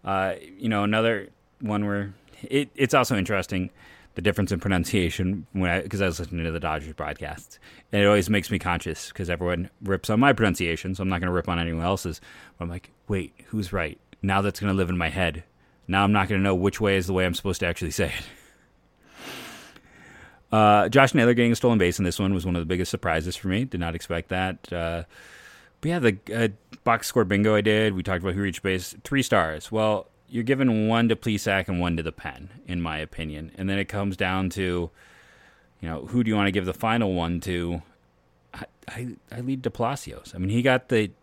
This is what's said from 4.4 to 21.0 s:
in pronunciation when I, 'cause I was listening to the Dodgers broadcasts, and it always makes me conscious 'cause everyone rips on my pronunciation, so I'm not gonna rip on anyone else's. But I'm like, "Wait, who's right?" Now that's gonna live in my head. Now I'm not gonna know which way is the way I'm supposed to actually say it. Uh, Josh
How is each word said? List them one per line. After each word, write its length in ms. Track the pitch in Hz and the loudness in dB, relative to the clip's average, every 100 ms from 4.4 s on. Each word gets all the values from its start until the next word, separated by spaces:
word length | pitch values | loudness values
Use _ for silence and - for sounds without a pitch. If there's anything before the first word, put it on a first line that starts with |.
| 95 | 0
in 80 | 95 | 0
pronunciation 840 | 101 92 85 107 87 - 92 95 76 | 0 0 2 0 0 0 -2 -2 -6
when 180 | 98 90 | -2 0
I, 120 | 90 95 | 0 -2
'cause 120 | 101 | -2
I 60 | 98 | 0
was 140 | 80 | -2
listening 240 | 82 87 | -6 -4
to 80 | 82 | -4
the 80 | 82 | -4
Dodgers 320 | 80 78 76 | -4 -4 -6
broadcasts, 680 | 78 73 73 76 73 - - - - _ | -10 -8 -8 -10 -12 -16 -20 -20 -20 _
and 100 | 104 | 4
it 60 | 101 | 6
always 240 | 104 95 | 6 4
makes 180 | 104 - | 0 0
me 120 | 98 | -4
conscious 500 | 95 87 87 78 - | -2 -4 -4 -8 -10
'cause 180 | - 87 | -10 -6
everyone 420 | 85 87 87 87 _ | -2 -2 -2 -4 _
rips 260 | 101 95 - | -4 -4 0
on 120 | 107 | 4
my 120 | 139 | 4
pronunciation, 600 | 113 110 85 85 80 92 | 4 2 2 -2 -2 -4
so 80 | 95 | -4
I'm 60 | 95 | -2
not 120 | 90 | -2
gonna 120 | 90 | 0
rip 160 | 90 85 | -2 -2
on 100 | 87 | -2
anyone 260 | 85 82 | -2 -2
else's. 360 | 85 95 90 80 - - - _ | 0 0 -2 -8 -14 -20 -20 _
But 80 | |
I'm 60 | 85 | -10
like, 200 | 87 - _ _ | -10 -14 _ _
"Wait, 260 | 101 80 _ - | -4 -4 _ -8
who's 260 | 107 90 | -6 -4
right?" 260 | 98 80 - _ - | -4 -4 -6 _ -6
Now 180 | 98 98 | 2 2
that's 200 | 101 - | 2 0
gonna 120 | 104 | 0
live 160 | 95 90 | 0 0
in 80 | 90 | 0
my 120 | 82 | -2
head. 340 | 87 87 78 - _ _ _ - | 0 -2 -2 -14 _ _ _ -2
Now 160 | 95 | 2
I'm 80 | 98 | 4
not 160 | 104 95 | 4 2
gonna 140 | 101 | 2
know 120 | 98 | 2
which 260 | 95 98 - | 2 2 2
way 160 | 107 98 | 2 2
is 120 | 87 | 0
the 40 | |
way 140 | 92 90 | 0 0
I'm 80 | |
supposed 260 | 85 101 90 | -2 -4 -2
to 60 | 87 | -2
actually 240 | 85 85 | -2 -4
say 160 | 71 85 | -2 -2
it. 180 | - - - - _ _ _ _ _ _ - - - - - - - _ - - - - - _ | -4 -12 -18 -20 _ _ _ _ _ _ -20 -16 -14 -16 -18 -20 -20 _ -20 -20 -20 -20 -20 _
Uh, 360 | 110 107 104 98 | 4 8 8 6
Josh 240 | 127 | 6